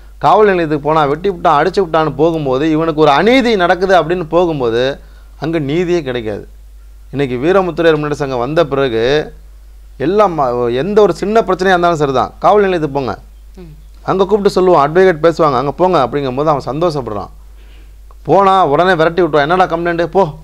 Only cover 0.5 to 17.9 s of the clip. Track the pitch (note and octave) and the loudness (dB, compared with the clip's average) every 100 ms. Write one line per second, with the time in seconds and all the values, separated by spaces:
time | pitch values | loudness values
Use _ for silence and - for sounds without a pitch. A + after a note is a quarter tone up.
0.5 | F3+ D#3+ D3+ C#3 D#3 C#3+ D3+ G3+ F3 E3+ | 2 -2 -2 0 0 0 -2 -4 -2 0
1.5 | D3 F3 G3+ E3+ D#3+ D#3 C3 E3 D#3+ C#3 | 2 0 -2 -2 0 -2 0 0 0 -2
2.5 | C3 D#3+ D#3 E3 D3+ D3+ C#3+ G3+ C4 A#3 | -2 0 0 -2 2 2 4 4 2 2
3.5 | G#3 E3+ D#3+ F#3 F#3 D#3 F3+ D#3 E3 F3+ | 0 0 0 2 2 2 -4 -2 0 0
4.5 | D3 A#2+ A2+ C3 C#3+ - - - - D#3+ | 0 -2 0 -2 -4 -14 -20 -20 -10 -6
5.5 | E3 C3+ D#3+ F3 F3 C3+ B2 G#2+ G2 F#2+ | -4 -2 -2 0 -2 -2 -6 -6 -8 -12
6.5 | - - - - - - C3+ C#3 B2 D#3 | -20 -20 -20 -20 -20 -12 -6 -4 -2 0
7.5 | F#3+ F3+ D#3+ E3 D3+ D3+ C#3+ C#3 B2+ B2 | 0 0 0 2 2 -2 -6 -4 -4 -2
8.5 | D#3+ D3+ C3+ C#3 A2+ A#2+ D3+ - - - | -2 0 0 -2 0 0 -2 -4 -14 -20
9.5 | - - - - - C#3+ G3+ G3+ D#3+ C3 | -20 -20 -20 -20 -6 -2 0 0 0 -2
10.5 | B2 A#2+ B2 F3 G#3+ G3+ E3 F#3+ A3+ F#3+ | -2 -2 -2 0 2 2 0 -2 0 0
11.5 | F3+ F#3+ F3+ F3 D#3+ C#3+ B2+ G2+ - E3 | -2 0 2 2 0 0 0 -2 0 2
12.5 | G#3 F#3+ F3+ D3+ C#3 B2 F#2+ - - - | 2 2 0 -2 -4 -6 -8 -14 -20 -20
13.5 | - E3 D3 - - - F#3 F#3+ G#3 G3 | -20 -20 -20 -20 -12 -4 -2 0 0 0
14.5 | F#3+ F#3 E3 C#3 E3+ F#3+ D#3 E3 D#3+ D#3 | 2 2 4 2 4 2 4 0 2 0
15.5 | B2 C#3+ C#3 F3+ E3 A#2+ C#3+ C3+ B2+ D#3 | 0 -2 -2 0 2 0 -2 -4 -2 -2
16.5 | C#3+ B2+ C#3+ F3 D3+ A2+ G#2 F#2 - - | -2 -4 -4 -2 -4 -6 -10 -10 -16 -20
17.5 | - - - - | -20 -20 -20 -20